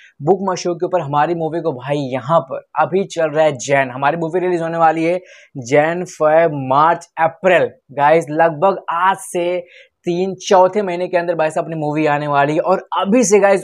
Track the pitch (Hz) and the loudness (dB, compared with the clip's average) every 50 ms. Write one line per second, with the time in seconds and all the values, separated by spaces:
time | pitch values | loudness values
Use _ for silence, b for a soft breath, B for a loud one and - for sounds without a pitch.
0 | b b b b 139 156 196 180 196 190 143 - - 180 175 165 180 175 185 175 | b b b b 0 0 0 0 0 -2 -4 -2 -2 -4 -4 -2 -2 -2 -2 -2
1 | 156 139 147 147 151 165 175 165 160 156 156 175 156 165 139 120 127 139 147 147 | -2 -2 -2 0 0 0 -2 -2 -4 -4 -4 -4 -4 -4 -6 -6 -6 -4 -4 -4
2 | 143 107 127 135 - 143 165 165 165 - 123 - - _ - 147 156 143 165 190 | -4 -4 -6 -6 -2 0 0 0 0 -2 -6 -12 -12 _ -4 -2 -2 0 0 -2
3 | 190 165 - 170 160 156 143 156 156 156 143 117 - 135 143 139 135 127 120 131 | -4 -4 -4 -4 -4 -2 0 2 2 2 0 -2 -2 0 0 0 0 0 -2 -4
4 | 139 139 160 170 165 160 156 185 175 180 180 165 165 165 165 165 165 160 160 165 | -2 -2 -2 -2 -2 -4 -2 -2 -2 -2 -2 -2 -4 -4 0 2 2 2 2 2
5 | 160 165 175 185 - B B B B B B 143 123 113 147 147 147 160 170 180 | 0 0 -2 -2 -6 B B B B B B -14 -4 0 2 2 2 2 0 -4
6 | 180 165 - - 156 151 151 165 170 165 151 143 131 131 131 143 156 165 170 170 | -6 -8 -4 -2 2 4 4 4 4 2 0 -2 -2 0 2 4 4 4 2 0
7 | - - _ 156 165 160 - - 202 185 180 160 131 110 - _ _ - 127 139 | -4 -10 _ -2 -2 -2 -2 -2 0 2 2 2 2 0 -4 _ _ -12 -4 0
8 | 143 147 160 170 151 143 151 156 165 170 156 143 170 196 185 220 - - 160 170 | 2 4 4 4 2 0 0 2 2 2 2 0 0 0 0 -2 -4 -6 -4 0
9 | 180 190 196 185 - - - 180 170 175 180 180 175 B B B B B B _ | 0 0 0 -2 -4 -8 -6 -4 -2 -2 -4 -4 -6 B B B B B B _
10 | - 180 170 175 185 196 180 - - - 208 185 185 185 202 214 202 185 175 175 | -6 -4 -2 -2 -2 -4 -6 -6 -2 2 4 6 4 4 2 0 -4 -2 -4 -6
11 | 180 180 175 170 170 175 170 160 156 156 156 175 165 160 165 160 151 147 147 156 | -4 -2 -2 -2 0 -2 -2 0 -2 -2 -2 -4 -6 -4 -4 -4 -4 -2 -2 0
12 | 156 147 147 147 151 147 143 139 143 147 151 156 151 170 185 185 - _ - 170 | 0 0 0 0 -2 0 0 2 2 2 0 0 0 0 0 -2 -2 _ -4 -4
13 | 190 196 208 262 240 175 208 202 190 196 196 185 | -2 2 2 2 4 4 4 4 6 4 4 2